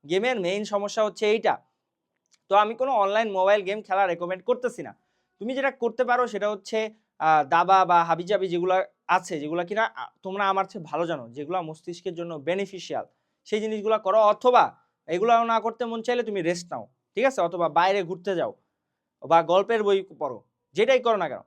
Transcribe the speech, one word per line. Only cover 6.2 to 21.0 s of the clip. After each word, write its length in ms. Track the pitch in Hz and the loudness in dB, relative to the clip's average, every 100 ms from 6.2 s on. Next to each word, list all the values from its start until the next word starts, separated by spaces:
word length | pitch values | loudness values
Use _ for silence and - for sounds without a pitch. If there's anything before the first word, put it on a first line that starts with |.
| 240 | 0
সেটা 200 | 196 208 | -2 -4
হচ্ছে, 280 | 208 - 220 220 220 _ _ | -4 -6 -4 -4 _ _ _
আহ, 240 | 160 156 | 4 4
দাবা 420 | 139 170 175 190 180 | 4 2 6 6 6
বা 180 | 170 | 4
হাবিজাবি 440 | 170 165 180 170 185 | 4 -2 0 -2 0
যেগুলা 380 | 170 180 185 - _ - | -2 0 0 -2 _ -2
আছে, 320 | 180 175 160 | 0 0 -8
যেগুলা 240 | 151 170 | -4 -6
কিনা, 200 | 175 208 226 123 | -4 -2 -2 -4
আ, 80 | 127 _ | -14 _
তোমরা 200 | 190 196 196 | -10 -2 0
আমার 160 | 190 190 | 0 -2
চেয়ে 180 | 208 | -8
ভালো 200 | 151 151 165 | -8 -6 -4
জানো, 240 | 156 117 | -6 -8
যেগুলা 300 | 123 143 185 | -12 -6 -6
মস্তিষ্কের 520 | 160 156 - 170 190 | -6 -12 -14 -10 -10
জন্য 200 | 170 170 | -10 -10
বেনিফিশিয়াল, 720 | 160 139 185 196 185 - 135 92 _ _ _ - | -8 -4 -4 -4 -10 -8 -8 -8 _ _ _ -6
সেই 140 | 214 | -4
জিনিসগুলা 360 | 220 220 208 214 | -4 -4 0 0
করো। 220 | 190 214 | 2 4
অথবা 420 | 208 208 254 240 139 - _ _ - | 4 4 4 6 4 -2 _ _ -6
এগুলাও 360 | 175 226 233 233 | -2 2 2 4
না 120 | 226 | 0
করতে 260 | 220 220 233 | -2 -6 -6
মন 160 | 226 | -4
চাইলে 220 | 226 240 | -2 -2
তুমি 180 | 220 202 | -2 -2
রেস্ট 260 | 165 175 175 | -2 -4 -6
নাও, 160 | 131 104 _ _ - | -12 -12 _ _ 0
ঠিক 100 | 262 | 0
আছে? 140 | 254 | 2
অথবা 260 | 170 180 165 | -2 0 0
বাইরে 300 | 151 185 202 | 2 2 2
ঘুরতে 320 | 170 180 190 175 | -4 -8 -4 -2
যাও 160 | 120 - _ _ _ _ _ _ | -4 -8 _ _ _ _ _ _
বা 180 | 135 165 | 2 2
গল্পের 420 | 165 180 202 226 | 4 2 2 0
বই 160 | 202 196 185 160 | 2 0 -2 -10
পড়ো, 180 | 147 110 _ _ _ 151 | -8 -8 _ _ _ -2
যেটাই 240 | 233 | 2
করো 180 | 262 | 2